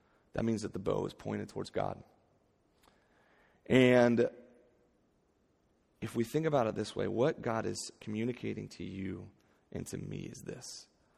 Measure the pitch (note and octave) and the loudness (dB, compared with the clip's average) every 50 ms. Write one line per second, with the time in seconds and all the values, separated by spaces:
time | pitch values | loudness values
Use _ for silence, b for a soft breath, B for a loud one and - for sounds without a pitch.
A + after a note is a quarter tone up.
0 | _ _ _ _ _ _ _ - A2+ A2+ A2+ G#2 G#2+ - - F#2+ G2 G2+ G2+ G2 | _ _ _ _ _ _ _ -2 0 0 0 -2 -4 -6 -8 -4 -2 0 0 0
1 | G2 G2+ - - - G#2 G#2 G#2 G2+ G#2 - G2+ F#2+ - - G2+ G2 G2 G2 G2 | -2 -4 -8 -10 -8 -6 -6 -6 -6 -8 -8 -10 -10 -6 -4 -4 -2 -2 -4 -10
2 | - _ _ _ _ _ _ _ _ _ _ _ _ _ _ _ _ - _ _ | -16 _ _ _ _ _ _ _ _ _ _ _ _ _ _ _ _ -20 _ _
3 | _ _ _ _ _ _ _ _ _ _ _ _ _ - - C3 B2+ B2 B2 B2 | _ _ _ _ _ _ _ _ _ _ _ _ _ 4 6 8 8 10 10 8
4 | A#2+ A#2+ A#2 A2+ A#2+ - - - - - - - _ _ _ _ _ _ _ _ | 8 8 6 4 4 2 0 -8 -20 -20 -20 -20 _ _ _ _ _ _ _ _
5 | _ _ _ _ _ _ _ _ _ _ _ _ _ _ _ _ _ _ _ _ | _ _ _ _ _ _ _ _ _ _ _ _ _ _ _ _ _ _ _ _
6 | - A2+ - A#2+ A2+ - - D#3 D#3+ D#3+ D3 C3+ A#2 G#2+ - G#2+ G#2+ - - G2+ | -10 -4 -2 -2 -2 0 0 0 2 4 2 4 2 2 0 -2 -4 -4 -2 -4
7 | G2 G2 G2 G#2+ B2+ D#3 - - - B2 A2+ A2+ G#2 G2+ G2 - - - - _ | -2 0 2 2 2 2 2 0 -4 -2 -2 0 -2 -2 -4 -6 -8 -12 -14 _
8 | - A2+ G#2+ G#2+ A2+ B2 A#2+ - - A2 G#2 G#2 G#2 G2+ - - - G2 F#2+ F#2+ | -10 -6 -4 -2 -2 -2 -4 -4 -6 -6 -6 -6 -8 -10 -10 -10 -10 -8 -6 -6
9 | F#2+ F#2+ F#2 F#2+ F#2+ G2 - _ _ _ _ _ _ _ - - - - - G1+ | -6 -6 -6 -8 -12 -16 -20 _ _ _ _ _ _ _ -10 -8 -8 -8 -8 -8
10 | - - - G1+ G1+ - - - G1+ - - - - - - - - _ _ _ | -8 -8 -8 -8 -8 -10 -12 -12 -12 -12 -12 -12 -12 -14 -16 -16 -18 _ _ _
11 | _ _ _ | _ _ _